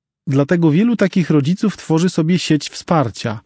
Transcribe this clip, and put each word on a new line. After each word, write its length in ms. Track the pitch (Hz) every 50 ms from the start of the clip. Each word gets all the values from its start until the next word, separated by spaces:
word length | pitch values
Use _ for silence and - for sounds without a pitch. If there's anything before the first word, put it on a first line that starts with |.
| _ _ _ _ _ -
Dlatego 440 | 135 135 143 143 185 175 165 160
wielu 240 | 143 170 214 240 240
takich 340 | - 202 180 - 190 165 -
rodziców 480 | 160 151 135 135 180 - - 208 - -
tworzy 320 | - - 156 160 175 185
sobie 300 | - - 160 156 185 170
sieć 300 | - - 156 147 - -
wsparcia, 720 | - - - - 180 165 135 110 - - - 120 107 113 -